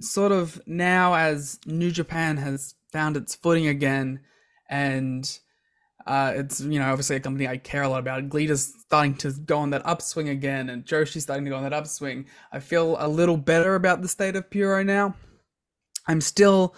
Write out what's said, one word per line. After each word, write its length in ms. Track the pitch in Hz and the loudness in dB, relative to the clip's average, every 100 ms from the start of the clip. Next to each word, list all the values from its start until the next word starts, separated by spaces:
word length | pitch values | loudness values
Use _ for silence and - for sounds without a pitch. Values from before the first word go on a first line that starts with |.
sort 320 | - 196 202 | -6 0 2
of 280 | 190 170 170 - | 2 0 -8 -8
now 480 | 170 180 185 180 | -2 2 4 4
as 460 | 170 160 147 143 - - | 4 2 0 -6 -10 -6
New 260 | 160 175 | -2 0
Japan 440 | 170 156 165 160 151 | 0 -4 -2 0 -2
has 360 | 139 135 - - _ | -2 -6 -8 -16 _
found 240 | 156 156 147 | -2 0 -2
its 200 | - - | -4 -2
footing 320 | 170 165 156 | 2 4 4
again, 520 | 143 139 135 131 135 - _ _ _ - | 2 2 0 -2 -6 -12 _ _ _ -8
and, 720 | 143 139 131 131 127 135 - _ _ _ _ _ _ - | -2 -2 -2 -2 -4 -6 -10 _ _ _ _ _ _ -2
uh, 260 | 139 135 | 0 2
it's, 260 | 123 139 - | -2 -4 -6
you 200 | 139 147 | -2 0
know, 100 | 135 | 0
obviously 240 | 135 139 | 0 0
a 60 | 135 | -2
company 260 | 135 139 131 | -4 -4 -4
I 120 | 127 | -6
care 260 | - 143 | -6 -2
a 40 | 139 | -2
lot 120 | 131 | -2
about. 280 | 127 131 139 | -4 -6 -4
Glita's 460 | 147 151 143 - - | -2 0 0 -2 -8
starting 340 | - 151 143 135 | 2 4 4 0
to 120 | 139 | -6
go 280 | 139 156 147 | -6 -2 0
on 120 | 143 | 0
that 160 | 139 165 | -2 -2
upswing 440 | 170 - 165 151 | -4 -4 -6 -4
again, 380 | 139 139 135 131 | -4 -4 -4 -6
and 160 | 123 | -10
Joshi's 380 | - 156 147 160 | -2 0 0 -4
starting 220 | 143 139 | -6 -6
to 60 | 139 | -4
go 60 | 131 | -4
on 60 | |
that 100 | 139 | -4
upswing. 540 | 151 151 - 139 127 135 - - | -4 -6 -8 -8 -8 -12 -20 -14
I 80 | 143 | -14
feel 380 | - 170 165 160 | -2 0 2 0
a 80 | 151 | 0
little 300 | 156 175 160 | 2 2 2
better 400 | 139 165 185 190 | 4 4 4 4
about 260 | 185 175 | 2 2
the 60 | 180 | -2
state 260 | - 190 | -2 -2
of 160 | 190 - | -4 -4
Puro 320 | 202 196 196 | 0 2 2
now. 320 | 196 202 202 - - _ _ _ _ _ _ - - | 2 2 0 -4 -18 _ _ _ _ _ _ -8 0
I'm 120 | 160 | 0
still 540 | - - 202 190 180 | 2 6 6 6 2